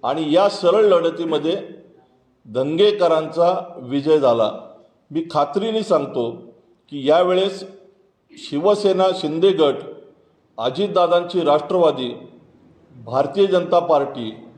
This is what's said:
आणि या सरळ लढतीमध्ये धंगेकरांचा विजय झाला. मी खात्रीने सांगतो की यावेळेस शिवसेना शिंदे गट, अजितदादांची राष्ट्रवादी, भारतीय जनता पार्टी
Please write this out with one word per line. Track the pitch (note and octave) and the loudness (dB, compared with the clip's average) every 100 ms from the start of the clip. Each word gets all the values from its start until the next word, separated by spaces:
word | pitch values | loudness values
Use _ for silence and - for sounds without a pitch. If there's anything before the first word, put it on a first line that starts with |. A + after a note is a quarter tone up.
आणि | A#2+ D3 D#3 | -4 -4 0
या | E3 G3+ | 2 2
सरळ | - F3 G3 | 2 2 4
लढतीमध्ये | G#3 F3+ E3 D#3+ E3 D#3 D3+ G3 - - - _ _ _ _ _ - | 4 4 2 -4 -4 -2 -2 -4 -8 -20 -20 _ _ _ _ _ -10
धंगेकरांचा | A2 C3+ D#3+ G#3 G#3 F3 D#3+ D#3 D#3 E3+ F#3 - - | -6 -4 2 2 2 0 0 -2 0 0 0 -6 -14
विजय | B2 C#3 C#3 D#3 | -6 -4 2 2
झाला. | C3+ A#2 G#2+ - - - _ _ _ | 4 2 0 -4 -16 -20 _ _ _
मी | D3+ E3 | -8 -4
खात्रीने | D3+ C#3+ G3+ A3 A3 | -2 -2 -2 -4 -4
सांगतो | G#3 E3 C#3+ C3 A#2 A#2 - - _ _ _ | 0 0 0 -4 -6 -8 -16 -20 _ _ _
की | C#3+ C3+ | -8 2
यावेळेस | D#3+ F3+ F#3 G3 F#3+ - - _ _ _ _ _ - | 2 4 2 0 -6 -16 -20 _ _ _ _ _ -20
शिवसेना | - C#3+ F3+ G#3 G3+ F#3 F#3+ F3+ | -8 -2 0 2 2 2 2 0
शिंदे | D#3 D#3 F#3+ | -4 2 2
गट, | D#3+ D3+ B2+ - - - _ _ _ _ - | 4 2 0 -8 -18 -20 _ _ _ _ -6
अजितदादांची | A#2 C3 G3+ F3+ F3 F3 F3 F3+ | -6 -2 -2 2 2 2 0 -2
राष्ट्रवादी, | D3 D3 D3 F3+ E3 C3 B2 A#2+ - - _ _ _ _ _ B2 A2+ | 2 2 2 2 2 2 -6 -10 -18 -20 _ _ _ _ _ -20 -6
भारतीय | B2+ D#3 G3 G3 | -2 -2 0 2
जनता | F3+ D#3+ F3 | 2 2 0
पार्टी | E3 D3+ C#3 B2+ A2+ G#2+ - | 2 0 0 -6 -10 -12 -20